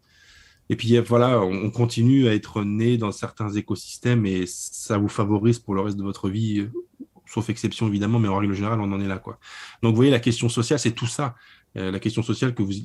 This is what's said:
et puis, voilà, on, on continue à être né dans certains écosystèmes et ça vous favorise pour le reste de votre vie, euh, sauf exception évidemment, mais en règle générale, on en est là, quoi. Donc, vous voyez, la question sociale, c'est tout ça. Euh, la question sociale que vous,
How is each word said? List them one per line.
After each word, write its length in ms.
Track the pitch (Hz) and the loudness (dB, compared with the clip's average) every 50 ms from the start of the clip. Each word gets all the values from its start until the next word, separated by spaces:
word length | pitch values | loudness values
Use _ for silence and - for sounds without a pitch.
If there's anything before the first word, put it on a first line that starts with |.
| _ _ _ _ _ - - - - _ _ _ _ - | _ _ _ _ _ -20 -20 -20 -20 _ _ _ _ -4
et 60 | - | -4
puis, 220 | - 117 113 117 117 | -2 2 4 4 4
voilà, 420 | 113 - 120 120 120 127 127 117 98 | 4 4 4 4 6 6 4 4 2
on, 220 | 92 92 98 98 | 2 0 -2 -2
on 40 | 107 | -2
continue 560 | - 120 120 117 - 117 117 123 135 139 131 | 0 0 0 0 2 2 4 4 6 6 6
à 60 | 117 107 | 4 4
être 320 | 104 - - - 113 101 | 2 0 -2 -4 -4 -2
né 320 | 101 104 107 113 120 123 | -2 -2 0 2 2 2
dans 160 | 117 110 104 95 | 2 0 -2 -6
certains 380 | - - 101 - - 107 104 | -6 -10 -10 -8 -6 -6 -4
écosystèmes 720 | 101 104 101 - 101 90 - - - - - 123 123 117 107 | -4 -4 -4 -4 -6 -8 -8 -12 -14 -4 0 2 2 2 2
et 200 | 98 95 92 92 | 2 0 -2 -2
ça 500 | 90 - - - - - - - - 113 | -4 -6 -10 -12 -12 -12 -10 -6 -2 0
vous 120 | 104 101 101 | 0 0 0
favorise 500 | - - 110 101 107 101 101 117 120 117 | 0 -2 0 0 0 2 4 2 2 2
pour 160 | - - 98 | 0 -2 -2
le 80 | 95 98 | -2 0
reste 160 | 104 101 101 | -2 -2 -4
de 40 | 98 | -4
votre 280 | 98 95 - - 98 | -6 -6 -6 -4 -4
vie, 300 | 95 107 113 110 104 101 | -2 -2 -2 0 0 -2
euh, 120 | 101 107 - 349 349 - _ - - - _ _ _ | -2 -4 -6 -10 -12 -14 _ -20 -20 -20 _ _ _
sauf 240 | - - 117 107 - | -8 -6 -4 -4 -4
exception 360 | - - - 107 - - 117 | -4 -4 -4 -4 -4 -2 -2
évidemment, 320 | 107 101 101 101 104 117 120 | 0 0 0 0 2 2 2
mais 100 | 110 101 | 2 2
en 100 | 95 98 | 0 0
règle 160 | 101 101 98 | 0 0 0
générale, 260 | 95 101 104 117 113 | -2 -2 -2 -2 -2
on 100 | 104 98 | -2 -2
en 80 | 98 98 | -2 -4
est 80 | 101 | -4
là, 120 | 98 95 92 | -4 -6 -6
quoi. 200 | - - 104 - - - - - - - - - - | -8 -12 -16 -16 -18 -20 -20 -18 -18 -20 -8 -2 0
Donc, 80 | 117 | 2
vous 60 | 113 | 4
voyez, 140 | 110 127 143 | 6 6 6
la 100 | 135 117 | 6 4
question 280 | 117 123 113 - - 117 | 2 0 0 0 0 -2
sociale, 300 | - 127 117 - 156 139 | 0 0 0 0 0 0
c'est 140 | - 117 117 | 0 -2 -2
tout 140 | - 127 | -2 -4
ça. 280 | 117 - - 147 131 120 - _ - - - _ _ - | -6 -4 -4 -6 -6 -6 -10 _ -20 -20 -20 _ _ -10
Euh, 140 | 104 95 92 | -8 -6 -4
la 80 | 92 95 | -4 -4
question 240 | - 110 107 117 110 | -4 -2 -2 -2 -2
sociale 320 | - 107 - - 131 120 | -2 -2 0 0 -2 0
que 80 | - 104 | -2 -2
vous, 100 | 98 98 101 | -2 -4 -6